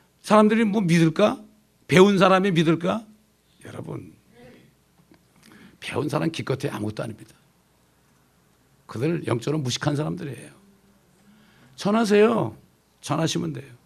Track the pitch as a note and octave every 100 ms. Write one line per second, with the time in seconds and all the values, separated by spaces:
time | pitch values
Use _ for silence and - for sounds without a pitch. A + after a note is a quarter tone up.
0 | _ _ - G#3+ G#3+ A3 A3 G#3+ E3+ E3+
1 | D#3+ D#3+ G#3 C4 - _ _ _ - D3+
2 | G3+ G3 F#3 F#3 G3 E3+ D#3+ E3 E3+ G#3+
3 | - _ _ _ _ _ - - - -
4 | - - _ A#3+ A#3+ - _ _ _ _
5 | _ _ _ _ _ - - _ - B2
6 | C#3+ D3 D#3+ - B2 C3 - - G#2 G#2+
7 | A#2+ G#2 - _ _ _ _ _ _ _
8 | _ _ _ _ _ _ _ _ - A2
9 | D3 E3 C3 A#2+ C#3+ D#3 B2+ - D3+ D3
10 | D#3 E3+ C#3+ A#2 - - _ _ _ _
11 | _ _ _ _ _ _ _ - F#3+ A3
12 | G#3+ G#3 A3 A3 A#2 - _ _ _ _
13 | - D3+ D#3+ E3+ E3+ C3 C3+ B2